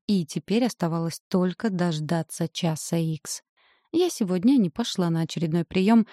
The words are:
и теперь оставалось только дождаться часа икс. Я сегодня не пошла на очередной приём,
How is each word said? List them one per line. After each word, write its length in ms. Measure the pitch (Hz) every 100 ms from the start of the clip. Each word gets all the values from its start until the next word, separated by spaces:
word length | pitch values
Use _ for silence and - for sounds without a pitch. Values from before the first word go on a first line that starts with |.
| -
и 200 | 202 160
теперь 400 | 170 - 214 247
оставалось 560 | - 170 165 165 - _
только 440 | 190 180 175 226
дождаться 760 | 180 180 156 151 170 160 - 165
часа 500 | - 170 156 - 170
икс. 440 | 165 156 - - _ _ _ _ _
Я 180 | 320 359
сегодня 460 | - 190 180 214 277
не 120 | 180
пошла 400 | - 233 - 175
на 120 | 165
очередной 440 | 165 - 160 170 165
приём, 400 | 185 190 226 208